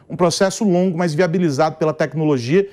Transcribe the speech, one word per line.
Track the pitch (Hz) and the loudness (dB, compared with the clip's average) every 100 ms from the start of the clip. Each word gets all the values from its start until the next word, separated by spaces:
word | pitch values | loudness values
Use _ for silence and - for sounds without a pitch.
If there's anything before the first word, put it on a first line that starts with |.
| - | -12
um | 156 | -2
processo | 175 - 190 - | 0 2 -2 0
longo, | 208 175 190 165 | 0 2 0 0
mas | 175 | -2
viabilizado | 151 185 180 175 135 156 - | 0 0 2 0 2 0 0
pela | 156 | -2
tecnologia | 151 156 151 151 135 117 180 196 | -2 -4 -2 0 0 0 0 0